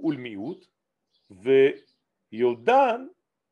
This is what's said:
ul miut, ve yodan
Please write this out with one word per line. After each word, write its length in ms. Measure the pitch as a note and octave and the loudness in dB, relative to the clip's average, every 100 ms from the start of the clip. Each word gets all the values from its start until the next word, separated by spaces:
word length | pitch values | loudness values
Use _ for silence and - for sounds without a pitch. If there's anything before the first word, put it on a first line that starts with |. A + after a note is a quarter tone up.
ul 160 | D#3+ C#3 | -6 -6
miut, 420 | B2 G2+ B2 F#3 _ _ _ _ _ _ _ | -10 -12 -12 -14 _ _ _ _ _ _ _
ve 460 | F#2+ A2+ C3+ C#3 - _ _ _ _ _ | -8 2 4 4 0 _ _ _ _ _
yodan 800 | A2 B2 A#2 A#2+ C4 C4 A#3 C#4 _ _ _ _ | -2 -2 0 2 2 2 -2 -10 _ _ _ _